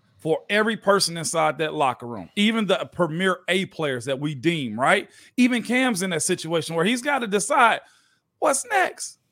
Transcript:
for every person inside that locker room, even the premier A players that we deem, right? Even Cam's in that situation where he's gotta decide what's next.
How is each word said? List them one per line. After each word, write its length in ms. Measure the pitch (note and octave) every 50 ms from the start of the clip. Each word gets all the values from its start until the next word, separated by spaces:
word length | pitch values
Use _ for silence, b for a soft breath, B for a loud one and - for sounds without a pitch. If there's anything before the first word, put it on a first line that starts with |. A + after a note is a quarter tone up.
| _ _ _
for 260 | _ - D#3 D#3 - - -
every 280 | G#3 G#3+ G#3+ A3+ A3
person 400 | - - G3+ G3+ F#3+ - E3 E3+
inside 420 | E3+ D#3 - F3 E3 D#3 D#3 C#3+ D3
that 160 | D#3+ D3+ D3+
locker 320 | D3+ C#3+ B2+ A#2+ - B2
room, 240 | A#2+ A#2 G2+ E2+ - _
even 300 | G#3 G#3 A3 A3 A3+ G#3 F3
the 200 | F#3+ D#3+ D3 -
premier 480 | - - F3 D#3 D#3 E3+ F#3+ F#3+ F3+ F3+ - -
A 180 | F3+ G3 F#3
players 380 | - - - D#3 C#3+ B2+ A#2+ A2
that 160 | C#3 C3+ B2+
we 140 | C#3+ D#3 D3
deem, 420 | B2 A2+ E3 E3+ D#3 C3 A2+ G#2 A#2
right? 320 | C3+ D#3 F#3+ G3+ - B B B B B B
Even 240 | - B3 A#3+ B3+ A#3
Cam's 400 | - - A#3+ B3+ C4 B3+ A3 E3+
in 80 | F#3+ F#3
that 120 | F3 D3+
situation 540 | - - F3+ - - D#3+ E3+ E3 - D#3+ E3
where 80 | E3 E3
he's 180 | G#3+ B3+ A#3+
gotta 240 | B3+ D4 C#4+ B3+ A#3
decide 540 | G3+ G3 G3+ - - C#4+ C#4 A#3+ A3 F3 - b b b b b b b b b _ _ _
what's 260 | - - - - - A#4+
next. 480 | G#4+ F#4+ F4 - - - - - - _ _ _